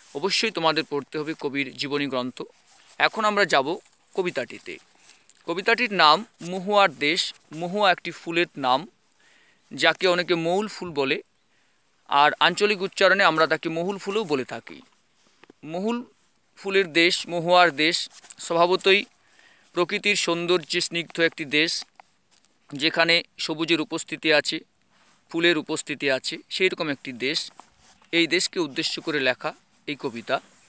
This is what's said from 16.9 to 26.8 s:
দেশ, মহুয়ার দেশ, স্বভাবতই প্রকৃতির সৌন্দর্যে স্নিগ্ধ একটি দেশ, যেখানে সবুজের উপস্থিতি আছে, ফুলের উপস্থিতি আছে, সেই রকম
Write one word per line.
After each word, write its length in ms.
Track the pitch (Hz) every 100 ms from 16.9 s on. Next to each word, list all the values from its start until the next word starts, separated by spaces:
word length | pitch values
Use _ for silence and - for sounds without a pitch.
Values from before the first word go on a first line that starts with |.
| 147
দেশ, 140 | 170 - -
মহুয়ার 380 | 175 165 180 175 139
দেশ, 140 | 156 175 - - - - -
স্বভাবতই 540 | 170 175 180 196 196 - _ _ _ _ _ _
প্রকৃতির 420 | - 170 202 208 196
সৌন্দর্যে 560 | - 170 170 180 151 175 -
স্নিগ্ধ 300 | 170 165 - 165
একটি 160 | - 147 147
দেশ, 160 | 165 - - _ - _ _ _ _ _ -
যেখানে 440 | 143 156 170 165 170 - -
সবুজের 360 | - 156 160 165 151
উপস্থিতি 420 | 165 - 156 156 151
আছে, 180 | - 156 - _ _ _ _ _ _
ফুলের 260 | 165 170 160
উপস্থিতি 440 | 147 156 - 143 143 131
আছে, 180 | - - -
সেই 140 | - 185
রকম 140 | -